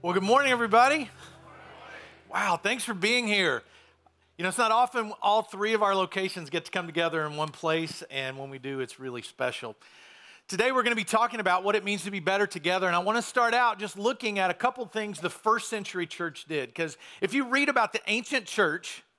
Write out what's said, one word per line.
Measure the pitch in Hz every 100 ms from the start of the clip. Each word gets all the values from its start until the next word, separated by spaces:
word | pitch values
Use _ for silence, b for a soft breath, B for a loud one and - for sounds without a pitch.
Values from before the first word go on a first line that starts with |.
| 170
Well, |
good | 180
morning, | 190 254 277
everybody. | 247 233 220 262 285 214 - - - - - B B B B B B -
Wow, | - 202 170
thanks | 196 247
for | -
being | 196 202 247 226
here. | 208 175 123 - b b b _ _ _ -
You |
know, | 180
it's | 185
not | 226
often | 220 247 247 214 -
all | 208 214
three | 214 196 208
of | 220
our | 208 196
locations | 180 190 190 185 165
get | 170 160
to |
come | 185 170
together | 160 165 160 151
in | 147
one | 156
place, | - 165 160 160 - -
and | 135 131 135
when | 139
we | 135
do, | 131 135
it's | 123 -
really | 131 123
special. | 104 - 127 117 120 107 B B B B B B -
Today, | 180 247
we're | 262
gonna | 233 233
be | 196
talking | 226 233 233
about | 190 180
what | 196 208
it |
means | 196 202
to | 170
be | 196
better | 160 196 202
together, | 170 156 185 185
and | 175
I |
wanna | 185 233
start | - - 233 233
out | 240 208
just | 202 196
looking | 208 262 233 202
at | 185
a |
couple | 175 247 254 220
things | 220 208 160
the | 175
first | - - 226 -
century | 220 196 180 170
church | - 170 139 -
did, | 156 127 -
'cause | 165 - B B
if | 190
you | 254 254
read | 269 285
about | 254 214
the | 220 -
ancient | 214 240 233 202
church | - 180 156 - - _